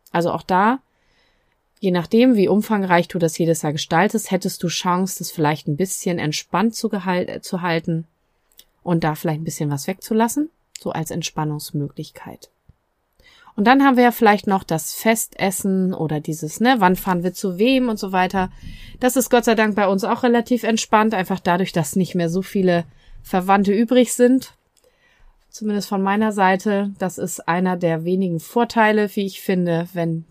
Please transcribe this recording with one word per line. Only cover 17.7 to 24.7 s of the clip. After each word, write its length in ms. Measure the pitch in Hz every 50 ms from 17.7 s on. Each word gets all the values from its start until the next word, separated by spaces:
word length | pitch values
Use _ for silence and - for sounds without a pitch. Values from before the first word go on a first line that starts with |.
| 269 262 254 233
und 100 | 220 202
so 120 | 214 190
weiter. 380 | 190 180 185 185 - 190 185 185 - - - - - - - - - -
Das 180 | 247 254 -
ist 120 | 262 233 -
Gott 160 | 247 240 -
sei 100 | 240 220
Dank 200 | 220 214 214 196
bei 120 | 208 202
uns 160 | 185 196 190 220
auch 200 | 196 233 233 -
relativ 400 | 240 240 233 233 - 254 233 -
entspannt, 500 | 220 226 220 - - 226 214 220 220 226
einfach 260 | 185 180 - 190 185
dadurch, 320 | - 185 175 180 190 -
dass 240 | - 175 156 - -
nicht 200 | 196 180 - -
mehr 140 | 180 170 165
so 120 | 165 190
viele 440 | 190 - - 202 185 180 175 170 165 - - - _ - - -
Verwandte 520 | - - - 185 180 190 196 202 196 202 202
übrig 400 | 208 240 226 254 247 240 233 -
sind. 400 | - 247 247 262 262 - - - _ _ _